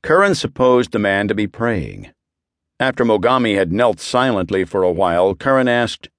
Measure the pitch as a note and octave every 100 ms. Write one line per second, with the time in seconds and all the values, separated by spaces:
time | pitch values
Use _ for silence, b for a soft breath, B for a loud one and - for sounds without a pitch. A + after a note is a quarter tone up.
0 | - E3 G3+ F3 C#3+ - B2+ B2 A#2+ A2+
1 | G#2 G2 G2+ G#2 G#2 - A#2 G#2+ B1 G1+
2 | G1+ _ _ _ _ _ _ _ C3 B2
3 | A#2+ G#2+ A2+ B2+ A#2 G2+ F#2 F#2+ A#2+ F2+
4 | - B2+ C3 G#2+ F2+ G2 F2+ G2 F2+ F2
5 | F#2 E2+ F#2+ F#2+ C3+ C3+ B2+ A#2+ A#2 -
6 | -